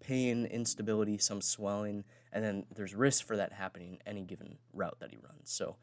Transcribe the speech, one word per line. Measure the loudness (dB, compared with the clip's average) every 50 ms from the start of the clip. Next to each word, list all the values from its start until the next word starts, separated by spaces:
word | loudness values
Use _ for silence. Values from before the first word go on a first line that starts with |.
pain, | -4 -2 2 2 4 4 4 4 2
instability, | 0 0 0 0 0 0 0 2 2 4 4 4 4 2 2
some | 2 2 2 0 -2
swelling, | -2 -2 0 0 0 0 0 0 -2 -4 -4 -6 -10 -16 -20 -12 -6 -2
and | 0 0
then | 2 0 0 -4 -6 -6
there's | -6 -6 -4 2
risk | 4 6 6 6 4 2
for | 2 0
that | 0 0 0 -2
happening | -4 -6 -6 -6 -8 -12 -12 -12 -12 -8
any | -8 -6 -6 -6
given | -8 -8 -10 -12 -14 -16 -18 _ _ -6
route | -4 -4 -4 -4 -6
that | -12 -14
he | -14 -14
runs. | -20 -20 -20 -16 -8 -6
So, | -4 -2 -2 -2 -4 -8